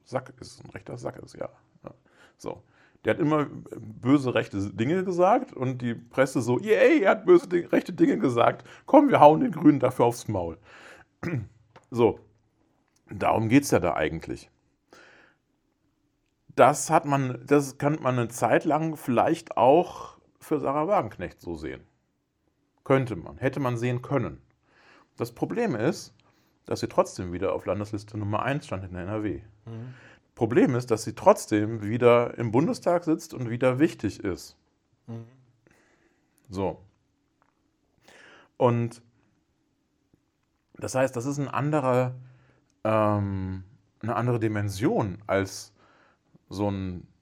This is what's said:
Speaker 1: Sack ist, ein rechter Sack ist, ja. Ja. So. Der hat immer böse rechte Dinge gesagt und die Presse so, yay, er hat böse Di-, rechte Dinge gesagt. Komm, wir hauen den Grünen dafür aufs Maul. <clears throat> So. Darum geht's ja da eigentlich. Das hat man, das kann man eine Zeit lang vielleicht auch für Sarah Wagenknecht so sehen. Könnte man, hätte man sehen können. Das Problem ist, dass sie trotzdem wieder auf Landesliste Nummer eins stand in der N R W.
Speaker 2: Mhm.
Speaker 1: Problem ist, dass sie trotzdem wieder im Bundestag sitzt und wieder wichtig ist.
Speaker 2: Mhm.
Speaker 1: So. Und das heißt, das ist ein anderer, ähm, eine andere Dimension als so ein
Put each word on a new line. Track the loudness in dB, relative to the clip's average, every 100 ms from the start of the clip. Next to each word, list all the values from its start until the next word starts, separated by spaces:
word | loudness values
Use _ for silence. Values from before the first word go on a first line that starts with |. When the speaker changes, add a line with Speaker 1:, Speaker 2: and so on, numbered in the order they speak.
Speaker 1:
Sack | _ -10 -10 -20
ist, | -20 -20
ein | -18
rechter | -18 -14 -12
Sack | -12 -14
ist, | -20 -14
ja. | -14 _ _ _
Ja. | -20 -20 _ _ -20 _
So. | -14 -14 _ _ _ _
Der | -4 0
hat |
immer | 0 0 -2 -8 -16 -18
böse | -16 -6 2 2 4 -2
rechte | -2 -6 -6
Dinge | -4 -2 -2
gesagt | -2 2 4 4 0
und | -6 -6 -4
die | -6 -8
Presse | -6 0 0 0
so, | 0 -2
yay, | 2 4 6 6
er | 4
hat | 2 6
böse | 6 6
Di-, | -4 0
rechte | -2 -2
Dinge | 0 2 2
gesagt. | 0 4 4 2 -14 -20 6
Komm, | 6 6
wir | 8
hauen | 8 8
den | 0
Grünen | 4 6 6
dafür | 0 2 0
aufs | 0 -6
Maul. | -4 -4 -10 _ -20 -20 -20 _ _
<clears throat> | -8 -8 -8 _ _ -20 _
So. | 2 2 2 _ _ _ _ _ _ _ _ _
Darum | -2 0 0 4
geht's | 2 4
ja | 0
da | 0 -2
eigentlich. | -4 -4 -10 -14 -14 _ _ _ _ -20 -20 -20 _ _ _ _ _ _ _ _ _ _ _ _ _ 6
Das | 6 6 2
hat | 0 2
man, | -2 -2 -6 2
das | 2 2 -4
kann | -4 0
man | -2 0
eine | -4
Zeit | -2 2 2
lang | 2 0 -2 -6
vielleicht | 0 2 2 0 -4 2
auch | 6 6 2 -10 -18 -20 _ _
für | -6 -4
Sarah | -2 -2 0
Wagenknecht | 0 -2 -8 -12 -12
so | -12 -10
sehen. | -10 -12 -20 _ _ _ _ _ _ _ _ _
Könnte | 2 2 2 -8
man, | -12 -6
hätte | -4 -2
man | -4 -2
sehen | -2 -4
können. | -2 -4 -4 -10 _ _ _ _ _ _ _ -10
Das | -10
Problem | -6 -6 -4 -4
ist, | -2 -2 -4 -14 _ _ _ _ _ -10
dass | -8
sie | -4
trotzdem | -2 -2 -6 -10
wieder | -6 -4
auf | -4 -6
Landesliste | -6 -6 -10 -10 -10
Nummer | -6 -4
eins | -4 -6 -8
stand | -12
in | -10
der | -12
N | -8
R | -6
W. | -6 -8 -14 _ -18
Speaker 2:
Mhm. | -16 -16 -18 -20 _ _ -4
Speaker 1:
Problem | 0 4 4 2
ist, | -2
dass | -4
sie | -4 0
trotzdem | 2 2 0 0 0 -4
wieder | -6 2 4 4 2 -4
im | 0
Bundestag | 0 0 -2 0 0 0
sitzt | -4 -4
und | -12 -8
wieder | 0 0 2
wichtig | 0 0 -8 -6
ist. | -8 -8 -12 _ _ _ _ _ -18
Speaker 2:
Mhm. | -16 -18 _ _ _ _ _ _ _ _ _ _ _ _
Speaker 1:
So. | -6 -6 -8 _ _ _ _ _ _ _ _ _ _ _ _ _ -20 -20 -20 _ _
Und | 0 2 -4 -8 _ _ _ _ _ _ _ _ _ _ _ _ _ _ _ _ _ -12
das | -6
heißt, | -2 -2 -2
das | -6
ist | -4
ein | -4
anderer, | -4 -2 0 2 0 0 -6 -18 _ _ _ _ _
ähm, | 0 2 2 0 -2 -4 -6 -8 -14 -20 _ _
eine | -6 -2
andere | -2 0
Dimension | 0 -2 -4 -2 -2 0 -2 -6 -2
als | -2 -2 -8 -18 _ _ _ _ _ _ _ _
so | -4 -4
ein | -2 -8 -10 -16 _